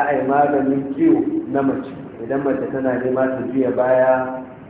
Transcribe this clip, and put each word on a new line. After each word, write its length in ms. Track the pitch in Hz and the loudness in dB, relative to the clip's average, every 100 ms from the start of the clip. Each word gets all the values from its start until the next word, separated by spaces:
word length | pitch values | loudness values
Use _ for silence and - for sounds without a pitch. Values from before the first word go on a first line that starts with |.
| 147 | 2
a 40 | 135 | 0
yi 120 | 131 | 2
maganin 640 | 143 147 143 131 139 - - | 2 4 2 2 0 -2 2
ciwo 260 | 165 - - 107 113 | 4 4 2 -2 -2
na 100 | 139 | 0
mace. 300 | 135 - - - - - | 0 -2 -6 -12 -14 -10
Idan 180 | 123 135 | -4 -2
mace 220 | 139 127 - | 0 -2 -4
tana 260 | 135 131 120 | -2 -2 0
nema 240 | 127 127 131 | 0 0 0
ta 140 | 131 123 | -2 -2
juya 200 | 131 123 | 0 0
baya, 720 | 113 127 127 131 131 127 131 - - | 2 2 4 4 2 0 -8 -12 -16